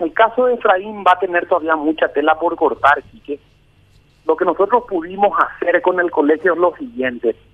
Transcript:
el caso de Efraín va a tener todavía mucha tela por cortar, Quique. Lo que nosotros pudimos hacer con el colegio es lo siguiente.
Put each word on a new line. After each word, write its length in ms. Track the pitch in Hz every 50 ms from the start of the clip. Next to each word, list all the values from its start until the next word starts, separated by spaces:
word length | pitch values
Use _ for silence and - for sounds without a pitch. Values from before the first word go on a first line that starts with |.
el 120 | 175 160 -
caso 320 | - 226 214 226 254 254
de 80 | 247 240
Efraín 500 | 233 - 214 190 185 202 214 214 202 190
va 60 | 180
a 60 | 180 180
tener 280 | 196 185 175 175 170 -
todavía 280 | 185 170 156 165 160
mucha 320 | 156 147 160 156 - 170 151
tela 300 | - 143 147 156 156 156
por 180 | 170 170 170
cortar, 460 | - 165 135 117 - - 139 147 143 - -
Quique. 300 | - 226 _ - 143 - _ _ _ _ _ _ _ _ _ _ _ _ _ _ _ _ -
Lo 100 | 160 160
que 80 | 160 185
nosotros 400 | 180 156 - 196 202 240 233 -
pudimos 460 | - 196 165 160 180 190 196 208 196 156 156
hacer 420 | 143 - - - - 175 175 175
con 180 | - 185 180 180
el 100 | 175 170
colegio 420 | - - 143 143 160 156 - 185
es 60 | 165 165
lo 160 | 180 175 -
siguiente. 580 | - 143 123 117 123 131 127 120 117 - 113 107 - _ _